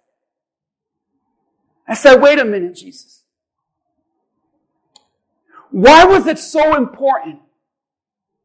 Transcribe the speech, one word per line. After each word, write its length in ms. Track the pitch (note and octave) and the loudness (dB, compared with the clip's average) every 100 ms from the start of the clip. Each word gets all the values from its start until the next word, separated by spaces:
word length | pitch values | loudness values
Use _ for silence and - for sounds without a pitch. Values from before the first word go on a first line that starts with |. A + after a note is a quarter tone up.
| _ _ _ _ _ _ _ _ _ _ _ _ _ _ _ _ _ _ - | _ _ _ _ _ _ _ _ _ _ _ _ _ _ _ _ _ _ -14
I 80 | |
said, 260 | A3 C#4 B3+ | -2 2 4
"Wait 180 | C#4+ D4 | 2 0
a 60 | |
minute, 300 | A#3 G3+ F3 | -4 -6 -10
Jesus. 500 | F3+ F#3+ - - - _ _ _ _ _ _ _ _ _ _ _ _ _ D#4+ _ _ _ _ _ _ _ _ _ - - | -14 -20 -20 -20 -20 _ _ _ _ _ _ _ _ _ _ _ _ _ _ _ _ _ _ _ _ _ _ _ -20 -14
Why 340 | G3 A3+ D#4 | 0 4 6
was 220 | F#4 F#4+ A#3+ | 4 2 -2
it 120 | D#4 | -8
so 360 | - D#4 D#4 D4 | -6 -4 -2 -2
important 640 | B3 - C4+ C4 - D3 _ _ _ _ _ _ _ _ _ _ | -4 -6 -6 -6 -8 -20 _ _ _ _ _ _ _ _ _ _